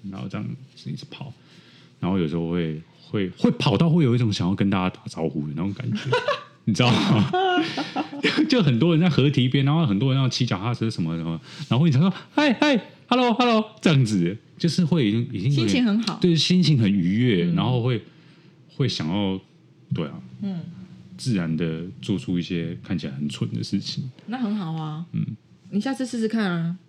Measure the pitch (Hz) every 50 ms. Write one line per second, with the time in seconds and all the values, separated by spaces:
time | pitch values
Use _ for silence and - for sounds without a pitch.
0 | - 98 95 98 - 95 - 107 113 120 123 - - - - - - 131 - -
1 | - - - - - - - _ _ - - - - - - - - - _ _
2 | - 87 95 95 85 76 80 85 82 82 85 87 85 80 78 78 82 _ _ _
3 | - - - 107 95 90 92 - - 240 - 240 - 147 101 98 165 170 151 175
4 | 151 123 117 123 123 110 98 - 95 90 98 92 104 98 101 95 92 92 - -
5 | - - - 85 80 78 67 80 73 76 71 76 92 101 101 - - - - 208
6 | - 131 440 480 466 - 539 - - - - _ _ - 101 - 123 120 117 -
7 | - - - 107 - - - 359 381 381 359 359 320 330 - - 302 - - -
8 | 311 - - - - - - - 311 311 269 247 180 139 120 113 139 175 165 151
9 | 180 180 139 127 127 147 139 127 123 127 127 139 135 139 147 139 131 107 98 98
10 | 127 135 131 135 135 127 - - 127 113 110 90 95 120 120 - 117 113 104 -
11 | 87 80 82 82 82 82 82 78 - - - - 151 - - 123 160 170 135 131
12 | 170 196 180 - - - - - 294 294 226 - 294 302 277 208 - - - -
13 | - - 247 254 254 240 220 226 247 240 226 220 220 220 - - - 190 156 135
14 | 127 107 107 95 85 85 101 - _ - - - - 170 - - 180 147 180 165
15 | 123 104 104 117 120 123 117 101 90 131 143 - - - - 247 254 220 202 226
16 | 226 208 165 - - 180 165 156 - - 180 185 175 147 156 120 113 95 101 101
17 | 82 87 98 110 123 127 104 87 85 87 85 95 101 113 127 123 113 127 123 110
18 | - - - - - - - - _ - _ _ - - - - 139 113 - -
19 | 82 78 90 104 104 95 95 95 - _ _ _ _ _ _ _ - _ - -
20 | 82 71 71 170 - - - - 202 196 190 170 - - - - - - - -
21 | - - - - - 131 113 95 85 80 80 78 85 80 80 80 85 92 - -
22 | - - 101 87 - - 92 87 82 - 95 85 82 82 87 - - - 98 87
23 | 73 71 67 67 76 73 - - - - - 113 110 - - 98 - - - -
24 | - 127 - - - - 220 262 247 202 214 214 185 160 160 160 156 156 151 156
25 | 175 170 - - - - 110 - _ _ - _ _ - - 202 214 269 269 262
26 | 262 233 - 233 220 214 220 226 214 185 175 170 165 165 175 185 _